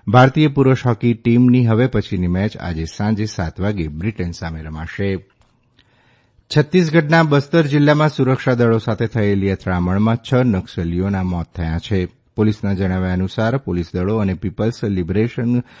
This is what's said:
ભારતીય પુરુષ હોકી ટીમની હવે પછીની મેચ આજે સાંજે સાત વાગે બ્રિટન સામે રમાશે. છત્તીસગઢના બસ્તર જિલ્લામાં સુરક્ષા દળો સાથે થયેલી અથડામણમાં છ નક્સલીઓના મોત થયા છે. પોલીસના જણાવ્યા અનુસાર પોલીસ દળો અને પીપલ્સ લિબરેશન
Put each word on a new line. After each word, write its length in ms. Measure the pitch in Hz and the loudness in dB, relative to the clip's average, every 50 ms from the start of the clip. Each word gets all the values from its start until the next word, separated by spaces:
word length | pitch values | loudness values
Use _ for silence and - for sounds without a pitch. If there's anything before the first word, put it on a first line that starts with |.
| - - | -4 2
ભારતીય 400 | 98 127 127 131 131 156 151 151 | 6 6 6 6 4 2 0 2
પુરુષ 380 | 139 143 135 131 131 - - | 2 4 4 4 4 2 2
હોકી 280 | 123 117 - - 120 117 | -2 -2 0 0 0 0
ટીમની 520 | 110 - 120 117 120 127 123 123 127 123 | 0 2 2 4 4 6 6 6 4 4
હવે 220 | 113 110 107 127 127 | 4 4 4 2 2
પછીની 400 | - 110 - - 107 92 90 87 | 0 -2 -2 -2 -4 -2 -2 0
મેચ 300 | 87 92 98 107 - - | 0 0 -2 -4 -4 -6
આજે 280 | - 85 85 80 80 | -8 -6 -6 -6 -6
સાંજે 400 | 82 - - 104 104 110 101 107 | -8 -6 -4 -2 -2 -2 -2 -2
સાત 340 | 107 - - 92 80 - - | -6 -4 -6 -6 -6 -4 -4
વાગે 280 | 92 104 107 98 82 78 | -4 -4 -2 -2 -4 -6
બ્રિટન 440 | 76 78 87 110 107 - 87 87 | -6 -6 -6 -6 -4 -4 -6 -6
સામે 300 | 82 - 87 82 82 80 | -6 -8 -10 -10 -10 -10
રમાશે. 640 | 78 80 78 78 78 82 - - 101 98 95 92 - _ _ _ _ _ _ _ _ _ _ _ _ _ _ _ _ _ _ _ _ _ _ _ _ - - 147 | -10 -10 -10 -10 -10 -10 -8 -6 -4 -4 -4 -6 -8 _ _ _ _ _ _ _ _ _ _ _ _ _ _ _ _ _ _ _ _ _ _ _ _ -4 0 0
છત્તીસગઢના 680 | 143 147 - 185 180 156 147 170 156 147 160 165 165 | 0 2 2 2 2 4 2 2 2 4 4 4 4
બસ્તર 440 | 151 143 143 139 - - 170 160 143 | 4 2 2 2 2 2 2 2 2
જિલ્લામાં 420 | 143 147 143 147 151 151 156 156 | 2 2 4 4 4 4 2 0
સુરક્ષા 440 | - - 135 123 131 127 - 131 127 | 0 0 0 0 0 0 0 0 2
દળો 240 | 120 120 117 113 110 | 2 4 2 2 2
સાથે 300 | - - 110 - 117 110 | 0 -2 -4 -2 -4 -4
થયેલી 440 | - 113 104 101 101 98 95 98 | -2 0 0 2 2 0 0 0
અથડામણમાં 680 | 95 - - 98 90 90 90 90 92 98 107 113 113 113 | -2 -2 -2 -2 -2 0 0 0 0 2 2 2 0 -2
છ 160 | - - 135 | -2 -2 0
નક્સલીઓના 880 | 127 127 123 104 92 90 - - - 87 85 85 87 92 98 101 95 92 | 2 2 2 0 -2 -2 -6 -6 -6 -6 -4 -2 -2 -2 -2 -2 -2 -2
મોત 220 | 90 90 85 82 - - | -2 -4 -4 -6 -8 -8
થયા 220 | 90 85 80 80 85 | -6 -4 -4 -4 -4
છે. 280 | - - 107 95 90 87 _ _ _ _ - | -4 -4 -2 -2 -2 -4 _ _ _ _ -4
પોલીસના 380 | - 107 107 107 - - 101 98 | 0 0 0 0 -2 -2 -4 -2
જણાવ્યા 400 | 90 98 92 92 92 92 92 90 | -2 -2 -2 -2 -2 -2 -2 -2
અનુસાર 440 | 90 92 92 - - 110 113 120 139 | -2 -2 -4 -2 -2 -2 -2 -2 -4
પોલીસ 280 | - - 90 87 85 - - | -4 -4 -4 -4 -4 -4 -4
દળો 240 | 90 90 98 110 113 | -4 -2 -2 0 0
અને 160 | 104 95 92 | 0 -2 -2
પીપલ્સ 500 | 80 - 92 - - 107 110 120 - - | -4 -6 -8 -4 -4 -4 -4 -4 -4 -4
લિબરેશન 800 | 107 101 92 87 80 90 104 110 120 - - 123 117 123 123 123 _ - - | -2 -2 -2 -2 -2 -2 -2 -2 -2 -2 -4 -2 0 0 -2 -2 _ -14 -20